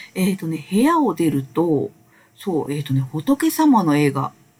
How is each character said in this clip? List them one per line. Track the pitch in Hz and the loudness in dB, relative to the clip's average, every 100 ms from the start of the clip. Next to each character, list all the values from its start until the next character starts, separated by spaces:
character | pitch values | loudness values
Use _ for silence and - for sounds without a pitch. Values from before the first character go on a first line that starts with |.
| - - | -12 -2
え | 185 | -2
ー | 190 | -2
と | 165 | -6
ね、 | 160 147 | -8 -2
部 | 196 | 2
屋 | 277 330 | 2 2
を | 262 | 0
出 | 165 165 | 0 0
る | 139 | 0
と、 | 135 - 170 147 - - _ _ _ _ | -4 -2 0 0 -2 -10 _ _ _ _
そ | 202 160 | -4 -4
う、 | - | -2
え | 147 | -6
ー | |
と | 143 | -2
ね、 | 135 | -2
仏 | 131 156 156 277 320 | -2 -6 -2 0 0
様 | - 311 240 | 2 4 4
の | 165 143 | 4 2
絵 | 147 | 2
が | 135 135 - _ _ | 0 -8 -12 _ _